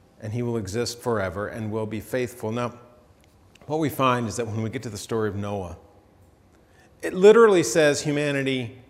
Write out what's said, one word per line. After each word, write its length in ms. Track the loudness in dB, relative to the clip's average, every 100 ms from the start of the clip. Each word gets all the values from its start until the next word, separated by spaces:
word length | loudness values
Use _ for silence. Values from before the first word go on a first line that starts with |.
| _ _
and 120 | -10
He 100 | -6
will 140 | -4 -4
exist 460 | -4 -4 -6 -6
forever 460 | -4 -2 -2 -4 -8
and 240 | -8 -8
will 140 | -6 -6
be 140 | -8
faithful. 520 | -6 -4 -4 -6 -8
Now, 220 | -6 -6 -8 -20 _ _ _ _ _ _ _ -8
what 140 | -4
we 80 | -2
find 400 | 0 2 2 -2
is 80 | -6
that 100 | -6
when 160 | -6
we 80 | -6
get 120 | -6
to 40 | -10
the 100 | -12
story 300 | -6 -4 -2
of 60 |
Noah, 420 | -4 -6 -8 -8 -14 -20 _ _ _ _ _ _ _ _ _ _ _
it 120 | -8
literally 480 | 6 8 10 8 6
says 380 | 4 4 4 4
humanity, 800 | 0 -2 -2 -2 -2 -2 -4 -12 -14